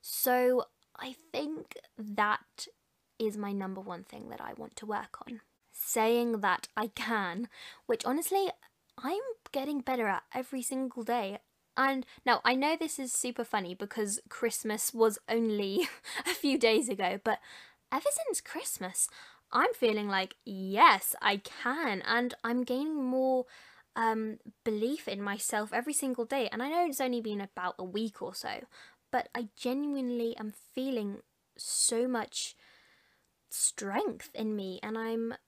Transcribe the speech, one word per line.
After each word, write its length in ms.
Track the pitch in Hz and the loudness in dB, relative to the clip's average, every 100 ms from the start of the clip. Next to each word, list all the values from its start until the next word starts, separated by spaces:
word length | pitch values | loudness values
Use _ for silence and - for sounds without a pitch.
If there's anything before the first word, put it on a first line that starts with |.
So 640 | - - 269 247 247 254 - _ _ - | -8 -2 2 6 6 4 2 _ _ -12
I 200 | 262 254 _ | -12 -12 _
think 440 | - 302 311 - - - - | -4 -4 -6 -8 -16 -18 -12
that 680 | 214 202 208 - - - - _ _ _ _ _ | -8 0 2 2 -4 -14 -14 _ _ _ _ _
is 160 | 220 208 | -2 -2
my 160 | 202 | -4
number 280 | 196 190 190 | -4 -4 -6
one 220 | 196 175 | -10 -12
thing 280 | 190 - - | -12 -16 -14
that 100 | - | -10
I 140 | - | -10
want 200 | - - - | -10 -12 -12
to 100 | 214 | -6
work 320 | 208 208 - - | -6 -6 -14 -12
on. 160 | 233 _ _ _ | -14 _ _ _
Saying 680 | - - 254 226 240 240 220 | -10 -2 2 4 4 2 2
that 260 | 196 180 - - | 2 0 -2 -4
I 120 | 220 | -4
can, 600 | - 220 220 185 175 240 - - - - | -4 -2 0 0 -4 -6 -10 -18 -18 -2
which 180 | 226 | 0
honestly, 440 | - 277 330 392 381 - - _ _ - | 2 0 2 2 2 -2 -12 _ _ -8
I'm 220 | 262 381 523 453 - | -4 -2 -4 -8 -6
getting 280 | 285 277 294 | -4 -2 -2
better 280 | 254 254 214 | 0 0 2
at 160 | 185 - | 0 -2
every 280 | 262 254 262 | -6 -4 -4
single 400 | 240 262 262 247 | -4 -2 -4 -4
day. 340 | 226 240 196 202 _ _ _ - | -2 -2 -2 -6 _ _ _ 2
And 280 | 269 269 254 - - | 2 2 -4 -4 2
now, 140 | 226 | 4
I 100 | - | 4
know 220 | 262 285 320 | 4 2 2
this 220 | 320 - | -2 -4
is 140 | 262 | -2
super 320 | - 247 240 | -2 -2 -4
funny 300 | 233 214 180 | -2 -2 -2
because 460 | 180 202 - 208 202 - | -6 -6 -2 -2 -2 -6
Christmas 640 | - 233 - 220 220 - | -2 -2 0 -4 -2 -2
was 260 | 226 226 208 - | 4 4 4 -2
only 600 | 233 226 208 196 202 330 - - | 2 2 2 2 2 0 -4 -10
<laughs> 200 | - - | -6 -4
a 80 | |
few 240 | 359 285 269 | 0 2 6
days 300 | 233 220 247 | 6 6 4
ago, 320 | 196 185 196 | 0 0 2
but 160 | - 214 - - - _ _ | 0 0 -2 -20 -20 _ _
ever 160 | 392 571 571 622 | 0 2 0 -2
since 140 | 370 | -4
Christmas, 680 | - 311 554 - 185 - - - - - _ | -4 -6 -6 -6 -4 -2 -2 -2 -20 -20 _
I'm 200 | 233 370 | 2 2
feeling 340 | 453 240 214 208 | 4 2 4 2
like, 280 | 190 185 - | 0 0 -6
yes, 680 | - 190 190 196 320 196 - - | -10 -8 -2 10 10 10 2 0
I 160 | - 202 | 2 2
can, 640 | - - 240 285 294 196 - | -2 -4 -2 0 0 -2 2
and 280 | 233 247 - | 2 2 -2
I'm 220 | 226 240 | -2 0
gaining 400 | 247 254 302 311 | 0 0 0 0
more, 420 | 254 254 262 254 247 - - - _ - | 0 2 4 2 0 -10 -20 -20 _ 0
um, 420 | 226 220 220 214 - - | 2 2 -2 -6 -14 -6
belief 440 | - 214 226 311 - | -2 0 0 0 -4
in 140 | 196 | -4
myself 500 | 202 202 - 214 214 | -4 -2 -2 -2 0
every 200 | 220 254 | -2 -2
single 320 | 285 269 247 | -2 -2 -2
day. 240 | 233 269 233 | -2 0 -2
And 120 | 214 | -2
I 60 | 269 | -2
know 180 | 330 349 | 2 2
it's 140 | 269 | 2
only 200 | 262 247 | 0 0
been 200 | 226 208 | -2 -4
about 340 | 196 - 180 - | -4 -4 -4 -4
a 60 | |
week 380 | 185 202 220 - | -6 -4 -4 -6
or 120 | 196 | -10
so, 300 | 190 - - - - - _ _ | -8 -8 -8 -10 -20 -20 _ _
but 180 | - - | -4 -2
I 140 | - 226 - | -6 -8 -4
genuinely 800 | 247 262 294 277 254 240 233 - | -2 0 -2 -2 -2 0 -2 -2
am 160 | 214 - - | -8 -10 -10
feeling 440 | - 262 247 208 202 - _ _ - | -4 -2 -2 -2 -6 -14 _ _ -14
so 500 | - - - 226 254 | -4 2 2 4 0
much 480 | 240 208 - - - - - _ _ _ _ _ _ _ | 0 -4 -6 -8 -10 -20 -20 _ _ _ _ _ _ _
strength 800 | - - - 196 196 415 - - | -2 -2 -2 -2 0 0 -4 -10
in 220 | - 220 214 | -4 -2 -2
me, 240 | 190 185 | -4 -6
and 140 | 208 220 | -6 -4
I'm 380 | 226 226 226 - | -2 -2 -2 -6